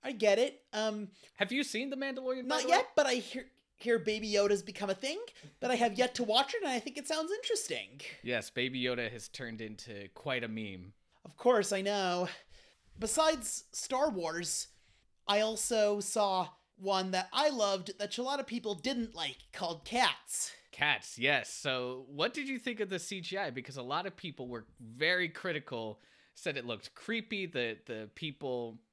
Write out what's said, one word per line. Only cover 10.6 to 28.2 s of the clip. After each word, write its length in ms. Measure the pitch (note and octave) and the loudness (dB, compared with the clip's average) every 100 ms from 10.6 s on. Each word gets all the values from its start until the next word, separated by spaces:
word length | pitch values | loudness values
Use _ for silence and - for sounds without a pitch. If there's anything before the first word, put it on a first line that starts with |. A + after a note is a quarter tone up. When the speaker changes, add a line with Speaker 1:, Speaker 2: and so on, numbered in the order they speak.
| G#2+ F#2+ F#2 - _ _ | -6 -10 -14 -20 _ _
Speaker 1:
Of 120 | - - | -20 0
course, 360 | A#3+ A#3+ G3 | 4 6 4
I 100 | G3 | 0
know. 440 | G3 G3+ F#3 F3+ F3+ - - - - _ _ - | 0 2 2 2 -2 -4 -16 -20 -20 _ _ -8
Besides 640 | A3 D4+ D#4+ D#4 A3 - - | -2 4 4 4 -2 -6 -8
Star 400 | - - C4 D4+ | -10 -4 2 2
Wars, 560 | G3 D#3+ E3 F3 - - _ _ _ _ _ - | 2 -2 -2 -2 -4 -6 _ _ _ _ _ 2
I 120 | G3+ | 4
also 600 | A3 A3 - A3+ G#3 G#3 | 4 2 2 4 6 4
saw 480 | G3 A3+ G3+ F#3+ E3 - _ _ | 0 2 4 4 0 -4 _ _
one 360 | F#3+ F#3+ F#3+ | 0 2 2
that 160 | F#3 F#3 | 0 0
I 180 | - D4+ | 4 4
loved 460 | C4 G3+ G3 F3 - | 4 2 2 -2 -6
that 180 | G#3 - | -6 -4
a 40 | |
lot 160 | B3+ C#4+ | -2 -2
of 60 | C4 | -2
people 260 | A#3 G#3+ | -4 -4
didn't 400 | G3+ C4 B3 A3+ | -2 -2 -2 -4
like, 220 | E3 D3+ B2+ - | -4 -6 -8 -14
called 320 | - F3 E3 | -6 -4 -4
Cats. 680 | - A#3 A3 C3 - - - - _ | -4 2 4 2 -4 -4 -4 -8 _
Speaker 2:
Cats, 440 | - D3+ C3 - - | 2 4 4 0 0
yes. 320 | B2+ C#3+ - | 4 4 2
So 580 | - D3 B2+ B2 B2+ C3 | -4 -2 0 -2 -6 -10
what 260 | C#3+ F#3+ | -2 0
did 140 | A#3+ C4+ | 0 -6
you 100 | C4 | -4
think 220 | - A3 | -4 -4
of 80 | G3+ | -4
the 100 | F#3+ | -4
C 220 | - G3 | -6 -8
G 180 | E3+ F#3+ | -6 -4
I? 120 | F3+ | -4
Because 260 | B2+ B2 C3+ | -6 -10 -10
a 60 | |
lot 240 | B2 D3 F#3 | -4 -4 -4
of 100 | F3 | -8
people 320 | F3+ C3+ B2+ | -12 -8 -8
were 180 | A#2+ A2 _ | -8 -12 _
very 480 | A2+ A#2+ D#3 F3+ F3 | -18 -2 2 2 0
critical, 720 | E3+ F#3+ D3+ - A#2+ A2 G#2 _ _ _ | -4 -4 -4 -4 -6 -6 -8 _ _ _
said 220 | - F3+ C#3 | -8 -4 -4
it 100 | A#2+ | -4
looked 280 | A2 - - | -6 -8 -14
creepy, 500 | - A3+ - G#2+ F3+ | -4 -4 -2 -4 -4
the, 300 | C3 A#2+ A2 - | -2 -2 -4 -8
the 240 | A2 G#2+ | -8 -8
people 640 | - | -8